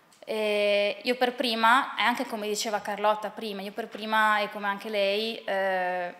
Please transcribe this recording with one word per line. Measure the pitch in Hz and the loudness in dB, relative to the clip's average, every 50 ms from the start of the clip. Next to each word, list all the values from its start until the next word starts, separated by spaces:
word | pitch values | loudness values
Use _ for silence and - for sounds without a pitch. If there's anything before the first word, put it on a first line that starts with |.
| _ _ _ _ - | _ _ _ _ -8
E | - 220 214 214 208 208 208 208 208 202 202 202 202 - - - | -6 -4 -2 0 0 2 2 2 4 4 4 2 2 0 -2 -2
io | 247 247 | -2 0
per | 254 254 247 247 | 2 2 0 0
prima, | - 277 240 226 226 226 226 240 269 262 - - | 0 -2 0 0 4 6 6 6 6 4 0 -2
e | - 208 | 0 2
anche | 226 247 240 254 | 2 2 0 -2
come | - 233 214 208 | -6 -6 -6 -4
diceva | 208 208 202 - 233 208 202 | -4 -4 -2 -2 -2 -2 -4
Carlotta | - 214 202 196 208 214 214 214 208 196 | -2 -4 -6 0 2 2 2 2 -2 -8
prima, | - 233 226 220 196 196 190 | -8 -6 -8 -8 -6 -6 -8
io | 208 196 | -10 -8
per | - 220 220 | -8 -10 -8
prima | - 202 214 214 220 220 214 214 208 208 | -8 -10 -6 0 2 4 4 4 4 4
e | 208 202 | 2 -2
come | - 208 202 202 | -4 -4 -4 -4
anche | 202 202 - 220 | -4 -4 -6 -4
lei, | 220 202 196 196 202 208 220 226 226 - - | -2 0 2 2 2 0 0 -2 -4 -6 -6
eh, | - 196 190 196 190 185 185 180 180 185 180 175 175 180 - | -4 -2 0 0 0 0 0 0 0 -2 -2 -4 -6 -8 -12